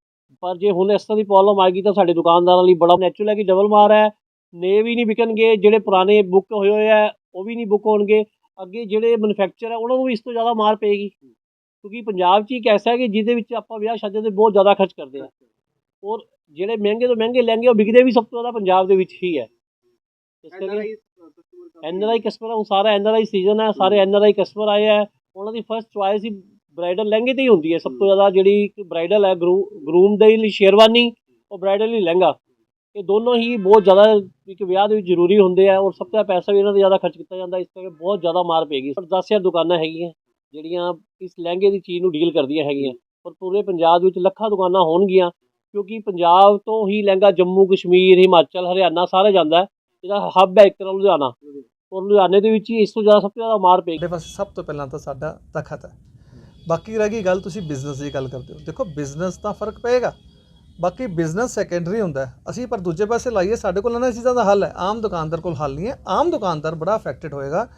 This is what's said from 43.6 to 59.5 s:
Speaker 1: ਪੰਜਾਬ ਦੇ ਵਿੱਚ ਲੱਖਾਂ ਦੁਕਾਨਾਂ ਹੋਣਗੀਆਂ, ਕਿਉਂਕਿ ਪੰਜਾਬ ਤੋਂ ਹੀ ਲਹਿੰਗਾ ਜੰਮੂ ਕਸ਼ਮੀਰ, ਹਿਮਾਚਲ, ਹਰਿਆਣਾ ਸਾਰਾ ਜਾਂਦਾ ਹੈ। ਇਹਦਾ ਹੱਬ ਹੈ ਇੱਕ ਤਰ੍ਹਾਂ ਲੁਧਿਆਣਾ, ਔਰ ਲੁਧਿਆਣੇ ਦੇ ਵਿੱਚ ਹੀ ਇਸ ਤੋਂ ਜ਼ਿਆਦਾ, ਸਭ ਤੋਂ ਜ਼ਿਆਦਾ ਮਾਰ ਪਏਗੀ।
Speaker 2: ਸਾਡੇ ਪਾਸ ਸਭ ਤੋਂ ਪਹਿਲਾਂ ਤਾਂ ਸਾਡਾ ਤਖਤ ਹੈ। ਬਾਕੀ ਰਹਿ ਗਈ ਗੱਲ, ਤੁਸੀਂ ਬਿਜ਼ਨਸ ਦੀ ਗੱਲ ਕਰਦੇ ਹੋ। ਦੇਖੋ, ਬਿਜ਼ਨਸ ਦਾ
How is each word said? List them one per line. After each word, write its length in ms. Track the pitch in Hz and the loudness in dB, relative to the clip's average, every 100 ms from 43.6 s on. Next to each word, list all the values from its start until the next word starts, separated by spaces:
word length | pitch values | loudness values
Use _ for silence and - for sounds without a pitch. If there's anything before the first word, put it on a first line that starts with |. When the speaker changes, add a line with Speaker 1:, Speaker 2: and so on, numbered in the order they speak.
Speaker 1:
ਪੰਜਾਬ 380 | 196 175 165 175 | -4 0 2 4
ਦੇ 60 | 185 | 2
ਵਿੱਚ 120 | 180 | 0
ਲੱਖਾਂ 320 | 185 190 220 | -4 -2 -6
ਦੁਕਾਨਾਂ 300 | 196 185 185 | -2 0 2
ਹੋਣਗੀਆਂ, 500 | 160 175 196 185 175 - _ _ _ | 2 2 2 2 2 -4 _ _ _
ਕਿਉਂਕਿ 260 | 202 190 220 | -12 -10 -10
ਪੰਜਾਬ 580 | 208 175 170 180 196 202 | -8 -2 4 6 6 4
ਤੋਂ 320 | 220 220 196 | -2 -4 -2
ਹੀ 140 | 214 | -2
ਲਹਿੰਗਾ 280 | 202 190 202 | 0 4 2
ਜੰਮੂ 360 | 165 180 190 190 | 2 0 2 2
ਕਸ਼ਮੀਰ, 520 | 190 175 180 185 180 | 2 2 4 6 6
ਹਿਮਾਚਲ, 480 | 185 175 156 180 180 | 6 6 2 -2 -4
ਹਰਿਆਣਾ 340 | 185 175 165 175 | 0 0 0 0
ਸਾਰਾ 240 | 185 208 | 2 4
ਜਾਂਦਾ 300 | 190 156 165 | 2 2 0
ਹੈ। 60 | 202 _ _ _ | 0 _ _ _
ਇਹਦਾ 260 | 180 202 180 | -8 -6 -2
ਹੱਬ 280 | 185 196 190 | 2 4 6
ਹੈ 60 | |
ਇੱਕ 100 | 202 - | 6 4
ਤਰ੍ਹਾਂ 160 | 190 | -8
ਲੁਧਿਆਣਾ, 380 | 196 196 160 131 120 143 143 127 _ _ | -2 0 0 -2 -8 -20 -20 -20 _ _
ਔਰ 100 | 190 | -10
ਲੁਧਿਆਣੇ 380 | 196 208 175 202 | 0 2 4 2
ਦੇ 100 | 220 | 2
ਵਿੱਚ 200 | 220 220 | 0 -2
ਹੀ 120 | 226 | -2
ਇਸ 100 | 202 | -2
ਤੋਂ 100 | 226 | 0
ਜ਼ਿਆਦਾ, 180 | 208 208 | 4 4
ਸਭ 80 | 196 | 2
ਤੋਂ 140 | 233 | -8
ਜ਼ਿਆਦਾ 140 | 226 214 | -4 0
ਮਾਰ 240 | 185 185 | 4 2
ਪਏਗੀ। 180 | 175 156 | 0 -8
Speaker 2:
ਸਾਡੇ 120 | 170 | -8
ਪਾਸ 140 | 170 | -10
ਸਭ 220 | - - 196 | -12 -12 -10
ਤੋਂ 180 | - | -10
ਪਹਿਲਾਂ 220 | - 147 139 | -12 -12 -12
ਤਾਂ 120 | 147 | -14
ਸਾਡਾ 420 | 147 131 151 - _ | -14 -12 -12 -14 _
ਤਖਤ 320 | 156 151 151 - | -12 -12 -16 -18
ਹੈ। 40 | _ _ _ _ - - _ - | _ _ _ _ -20 -20 _ -6
ਬਾਕੀ 280 | 165 - 220 | -6 -6 -4
ਰਹਿ 120 | 214 | -4
ਗਈ 140 | 226 | -2
ਗੱਲ, 180 | 185 185 | -2 -4
ਤੁਸੀਂ 220 | 190 185 | -6 -12
ਬਿਜ਼ਨਸ 360 | 160 139 143 135 | -10 -10 -10 -10
ਦੀ 160 | 143 | -10
ਗੱਲ 140 | 139 131 | -8 -10
ਕਰਦੇ 260 | 131 131 | -12 -16
ਹੋ। 40 | 151 151 | -18 -16
ਦੇਖੋ, 180 | 156 | -10
ਬਿਜ਼ਨਸ 540 | 220 143 139 147 180 175 | -10 -8 -10 -8 -8 -8
ਦਾ 140 | 208 | -10